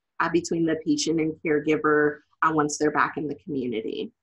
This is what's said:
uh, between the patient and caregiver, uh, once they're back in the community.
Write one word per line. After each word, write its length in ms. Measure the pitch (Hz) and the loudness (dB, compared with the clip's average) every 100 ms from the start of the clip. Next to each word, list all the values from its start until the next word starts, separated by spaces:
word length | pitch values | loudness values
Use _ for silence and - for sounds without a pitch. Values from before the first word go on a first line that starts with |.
| _ - | _ -4
uh, 100 | 165 | 0
between 360 | 170 170 170 165 | 0 0 0 0
the 100 | 160 - | 0 0
patient 360 | 147 160 160 | 0 0 0
and 120 | 156 156 170 | 0 -2 0
caregiver, 760 | 151 156 151 151 151 147 147 _ - | 0 2 2 4 4 4 0 _ -2
uh, 80 | 160 | 0
once 240 | 156 147 - | 2 0 0
they're 140 | 151 | 0
back 240 | 147 131 - | 2 0 -2
in 120 | 151 | -6
the 80 | - | -8
community. 760 | - 139 123 110 110 - 220 - | -8 -6 -4 -4 -6 -6 -8 -12